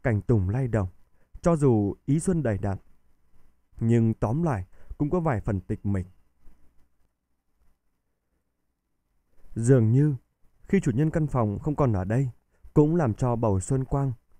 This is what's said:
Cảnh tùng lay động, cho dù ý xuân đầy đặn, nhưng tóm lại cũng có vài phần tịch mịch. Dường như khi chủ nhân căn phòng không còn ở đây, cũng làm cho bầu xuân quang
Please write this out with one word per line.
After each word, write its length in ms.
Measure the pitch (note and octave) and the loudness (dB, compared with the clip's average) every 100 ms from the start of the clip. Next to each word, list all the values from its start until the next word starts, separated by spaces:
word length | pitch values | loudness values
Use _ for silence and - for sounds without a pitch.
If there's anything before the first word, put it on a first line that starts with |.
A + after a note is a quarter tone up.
Cảnh 180 | C3 G#2+ | 0 -2
tùng 280 | - A2+ F#2 | 2 2 2
lay 180 | A#2+ B2+ | -2 -2
động, 220 | A2+ F#2 - - _ _ - | -2 -2 -8 -20 _ _ -4
cho 140 | F3 | 0
dù 400 | E3 C#3+ A2 G2+ - | 2 4 4 2 -4
ý 140 | - D#3 | -2 0
xuân 240 | F#3 E3+ | 0 -2
đầy 140 | B2 G2 | -2 -2
đặn, 200 | G2+ F#2+ - - _ _ _ - - _ _ - | -4 -6 -10 -20 _ _ _ -20 -20 _ _ -4
nhưng 340 | A2+ A#2 A2+ | 2 4 2
tóm 300 | A2 G#2+ C#3 | 0 -4 -2
lại 220 | E3+ A2 F2+ - - - | -2 -4 -8 -16 -18 -6
cũng 120 | D3 | -2
có 100 | F3 | -2
vài 220 | D#3+ A2 | -2 -2
phần 200 | G#2+ G2 | -2 -4
tịch 240 | - G#2+ | -4 -6
mịch. 220 | G2+ G2 F#2 - _ _ - - - - _ _ _ _ _ _ _ _ _ _ _ _ _ _ _ _ _ _ _ _ _ _ _ _ _ - - | -2 -4 -6 -16 _ _ -20 -20 -20 -20 _ _ _ _ _ _ _ _ _ _ _ _ _ _ _ _ _ _ _ _ _ _ _ _ _ -20 -12
Dường 360 | A#2 A#2 C3+ A2 | -4 4 6 6
như 240 | B2+ D3+ C3 _ _ _ _ - | 4 2 -2 _ _ _ _ -2
khi 120 | G3 | 0
chủ 120 | D#3+ | 0
nhân 180 | A2+ D#3 | 0 0
căn 180 | E3 D3+ | -2 -2
phòng 320 | C3 G#2+ G2+ | -2 -2 -2
không 160 | D#3 | -6
còn 180 | D3 C3+ | 0 0
ở 100 | G2+ | 0
đây, 260 | F#2 A#2 C3+ - _ _ - | -2 -2 -2 -8 _ _ 0
cũng 220 | - D3+ | 2 4
làm 180 | F3 C3+ | 2 0
cho 220 | G2+ B2+ | 0 -2
bầu 240 | A#2 A#2 F#2+ | 0 0 0
xuân 260 | - C3+ | -2 -4
quang 280 | C3 C#3 C#3 A#2 _ | -2 -2 -2 -6 _